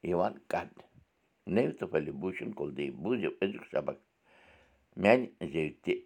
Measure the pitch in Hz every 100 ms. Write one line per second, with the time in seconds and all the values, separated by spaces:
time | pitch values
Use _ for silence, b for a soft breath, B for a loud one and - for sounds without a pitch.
0 | 85 87 98 - _ 80 - - - -
1 | _ _ _ _ - 95 139 156 90 80
2 | 76 - 95 90 - 71 73 69 71 64
3 | 85 127 78 - 95 - - - 69 69
4 | _ _ b b b b b b b -
5 | 95 123 123 - 82 76 95 - - -